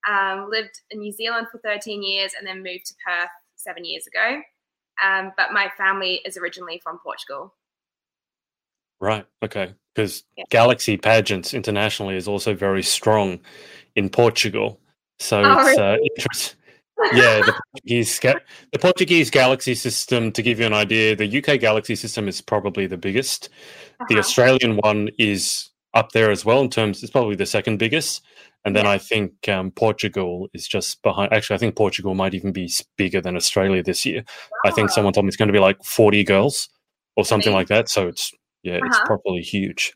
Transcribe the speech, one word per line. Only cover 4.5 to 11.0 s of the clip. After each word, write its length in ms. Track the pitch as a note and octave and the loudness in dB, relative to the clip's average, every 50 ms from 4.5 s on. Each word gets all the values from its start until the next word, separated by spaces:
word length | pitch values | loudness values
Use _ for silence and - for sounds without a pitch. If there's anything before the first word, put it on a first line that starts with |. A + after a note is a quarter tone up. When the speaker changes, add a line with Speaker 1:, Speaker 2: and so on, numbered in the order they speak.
| _ _ _ _ _ _ _ _ _ - G3 | _ _ _ _ _ _ _ _ _ -4 -2
Speaker 1:
Um, 280 | G3 F#3+ F#3+ F#3+ F#3+ - | 0 0 0 -2 -6 -2
but 160 | - F#3+ - G#3 | -2 -2 0 0
my 160 | G#3 G3+ F#3+ - | -2 -2 -2 -4
family 440 | - G3 F#3+ G3 G3 F#3+ F#3 F3+ - - | -2 0 0 0 0 -2 -4 -4 -6 -8
is 120 | F#3+ F#3 | -12 -12
originally 440 | F3+ F3 F3 F3 F#3 F3+ F3 E3 F3 _ | -10 -10 -10 -10 -12 -16 -14 -16 -14 _
from 160 | E3+ E3 F3 _ | -14 -14 -14 _
Portugal. 500 | C#3+ - - - - C#3 C#3 D#3+ G3 _ _ _ _ _ _ _ _ _ _ _ _ _ _ _ _ _ _ _ _ _ _ _ _ _ _ _ _ _ _ | -14 -14 -14 -14 -14 -14 -14 -14 -16 _ _ _ _ _ _ _ _ _ _ _ _ _ _ _ _ _ _ _ _ _ _ _ _ _ _ _ _ _ _
Speaker 2:
Right. 260 | G2 G2+ A2 G#2+ G2+ _ _ _ - | -2 -2 -2 -2 -6 _ _ _ -10
Okay. 320 | G#2+ - G#2 F#2+ F2+ G2+ _ _ _ _ | -8 -4 -6 -6 -6 -8 _ _ _ _
'Cause 260 | - A2 F#2+ - - _ _ _ | -4 -2 -2 -4 -10 _ _ _
Speaker 1:
Yeah. 80 | - F#2 _ | -20 -8 _
Speaker 2:
Galaxy 460 | - A#2 A2+ B2 B2 A2 - - G#2 | 4 6 6 6 4 2 0 -2 -2
pageants 580 | G2 | 0